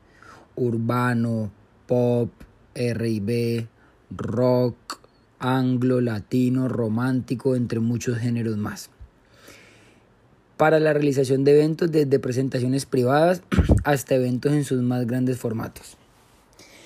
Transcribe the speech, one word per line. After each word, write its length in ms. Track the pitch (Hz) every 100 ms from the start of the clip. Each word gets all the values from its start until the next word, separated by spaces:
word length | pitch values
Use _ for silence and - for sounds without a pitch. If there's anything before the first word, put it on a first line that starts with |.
| _ _ - - - -
urbano, 960 | 123 117 117 123 123 120 117 113 104 - _ _ -
pop, 420 | 123 120 120 117 - - _ _
R 360 | 120 120 113 117
y 100 | 110
B, 480 | 98 120 117 117 113 _ _ _ - 90
rock, 840 | 104 110 127 123 123 - - - _ _ _ - 127
anglo, 540 | 131 127 127 127 127
latino, 680 | 123 104 - 127 127 127 131
romántico, 880 | 127 113 110 127 127 123 123 135 127
entre 240 | 117 113
muchos 360 | 113 120 - 117
géneros 380 | 120 117 113 107
más. 340 | 107 101 - - - _ _ _ - - - - - _ _ _ _ _ _ -
Para 240 | 156 156
la 140 | 156
realización 500 | 147 147 135 127 135
de 80 | 139
eventos, 400 | 147 151 156 175
desde 260 | 156 139 135
presentaciones 680 | 131 123 135 127 127 135 131
privadas 560 | 135 123 147 170 185 - -
<clears throat> 200 | - -
hasta 320 | 147 143 - 131
eventos 380 | 127 123 143
en 100 | 147
sus 180 | 139 127
más 240 | 123 123 117
grandes 320 | 127 127 123
formatos. 600 | 120 110 - - - - _ _ _ _ _ - - -